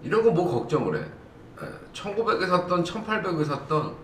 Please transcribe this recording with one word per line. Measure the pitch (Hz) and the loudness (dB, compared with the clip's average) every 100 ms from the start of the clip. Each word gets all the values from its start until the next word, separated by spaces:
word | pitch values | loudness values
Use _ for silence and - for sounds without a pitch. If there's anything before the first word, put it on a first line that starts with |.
이런 | 123 214 | 2 4
거 | 226 | 6
뭐 | 170 - 120 | 4 2 0
걱정을 | - 147 107 76 | 0 0 0 -2
해. | - - - - - - | -4 -12 -20 -20 -20 -14
에, | - - - | -14 -14 -16
천구백에 | - 202 208 226 - 180 | -12 -6 -2 0 2 4
샀던, | 175 175 175 | 2 4 2
천팔백에 | 165 226 208 220 190 165 | 2 -2 -2 -2 0 0
샀던 | 151 139 - 156 123 - | 0 -2 0 0 0 -8